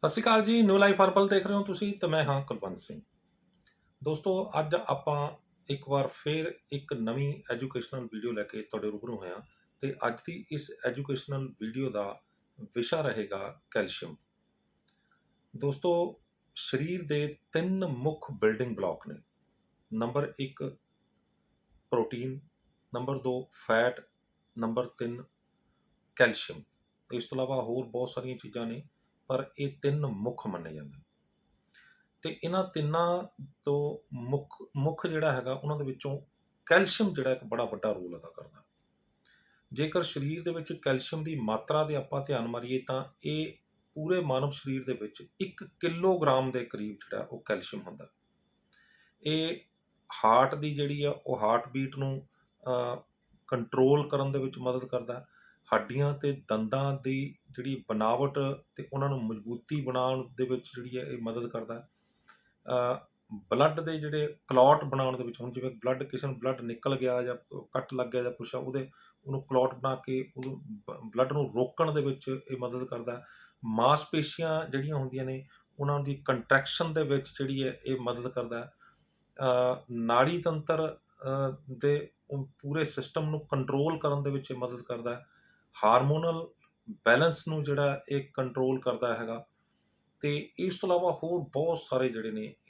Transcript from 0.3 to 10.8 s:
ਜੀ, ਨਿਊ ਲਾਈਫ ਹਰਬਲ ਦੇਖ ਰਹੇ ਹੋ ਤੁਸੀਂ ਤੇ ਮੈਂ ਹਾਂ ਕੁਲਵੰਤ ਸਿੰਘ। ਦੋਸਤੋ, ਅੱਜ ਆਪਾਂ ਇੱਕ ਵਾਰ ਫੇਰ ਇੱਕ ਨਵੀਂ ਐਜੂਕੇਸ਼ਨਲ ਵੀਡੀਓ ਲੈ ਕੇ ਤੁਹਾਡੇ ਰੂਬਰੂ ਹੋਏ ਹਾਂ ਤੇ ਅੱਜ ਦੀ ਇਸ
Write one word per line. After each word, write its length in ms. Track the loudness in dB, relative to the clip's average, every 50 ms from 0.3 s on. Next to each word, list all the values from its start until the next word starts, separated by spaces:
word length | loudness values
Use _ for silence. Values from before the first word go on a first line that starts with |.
| 6 6
ਜੀ, 200 | 6 6 6 8
ਨਿਊ 160 | 8 8 10 8
ਲਾਈਫ 240 | 8 8 8 8
ਹਰਬਲ 260 | 6 6 8 6 6 6
ਦੇਖ 200 | 6 4 4 4
ਰਹੇ 80 | 0
ਹੋ 80 | 0 0
ਤੁਸੀਂ 360 | 0 -2 -2 -2 -4 -2 -2
ਤੇ 80 | 0 2
ਮੈਂ 160 | 2 2 4
ਹਾਂ 180 | 2 2 0
ਕੁਲਵੰਤ 360 | 0 -4 -6 -6 -6 -8 -8 -8
ਸਿੰਘ। 240 | -12 -14 -14 -16 -16 _ _ _ _ _ _ _ _ _ _ _ _ _ _ _ _ _ _ _ -4
ਦੋਸਤੋ, 480 | -2 -2 -2 0 0 2 2 0 0 0 0
ਅੱਜ 160 | 0 2 2
ਆਪਾਂ 540 | 0 2 0 -2 0 0 0 0 0 0 -4 -6 -10 _ _ _ _ _ -6
ਇੱਕ 200 | -6 -6 -2 0
ਵਾਰ 180 | 2 2 2 0
ਫੇਰ 520 | -4 -4 -4 -2 -2 0 -2 -4 -6 -10 _ _
ਇੱਕ 220 | -8 -8 -6 -6 -4
ਨਵੀਂ 600 | -2 -2 -2 0 0 0 -2 -2 -6 -6 -6 -6
ਐਜੂਕੇਸ਼ਨਲ 480 | -4 -4 -6 -6 -6 -6 -6 -8 -10 -10
ਵੀਡੀਓ 280 | -8 -10 -6 -6 -4
ਲੈ 120 | -4 -4 -6
ਕੇ 180 | -6 -6 -10
ਤੁਹਾਡੇ 300 | -10 -8 -8 -4 -4 -4
ਰੂਬਰੂ 260 | -6 -6 -8 -8 -8 -8
ਹੋਏ 120 | -8 -8
ਹਾਂ 100 | -10 -10 -12 -18 _ _ _ _ _ _
ਤੇ 160 | -6 -6 -6 -2 -2 -2
ਅੱਜ 140 | -2 -2 -8
ਦੀ 200 | -10 -10 -10 -10 _
ਇਸ 200 | -6 -6 -6 -8 -10 -4